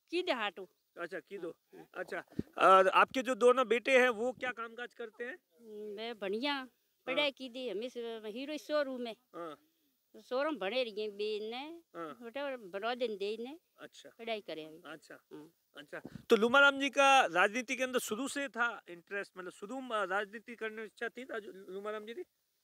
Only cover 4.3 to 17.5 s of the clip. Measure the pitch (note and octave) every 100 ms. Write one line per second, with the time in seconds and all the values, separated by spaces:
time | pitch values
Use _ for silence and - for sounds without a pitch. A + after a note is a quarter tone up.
4.3 | B3 B3+ A#3 A#3 A3+ A#3+ - A#3 G#3 B3
5.3 | F#4 _ _ A3+ G#3 G#3+ G3+ A3+ A3+ G3
6.3 | G#3+ C#4+ C#4 B3+ _ _ _ - C4 D4
7.3 | - C4 A#3+ B3+ G3 B3 A#3+ A#3 A3+ G#3+
8.3 | G#3+ C#4 D4+ - D4+ C4+ B3+ A#3+ G#3+ _
9.3 | - E3+ D3 _ _ _ _ _ A3 -
10.3 | B3+ D4+ C4+ F#3+ B3 A#3+ G3+ G#3+ G3+ G#3
11.3 | G#3+ G#3+ A#3+ D4+ E4+ _ F3 E3 A3+ A#3
12.3 | C4+ C#4+ B3+ G3 G3 A3+ B3 A#3+ G3+ G3+
13.3 | A3 A#3+ E4 _ - C#3+ - C3+ - A3+
14.3 | A3 F#3 D#3 D#3 D#3+ D#3+ D#3 - C#3 _
15.3 | D3 D#3 _ _ C#3+ D3 D#3 - - -
16.3 | A3+ A#3 C#4 C#4+ C#4 C#4 C4+ C#4 C4+ G#3
17.3 | E3+ G3+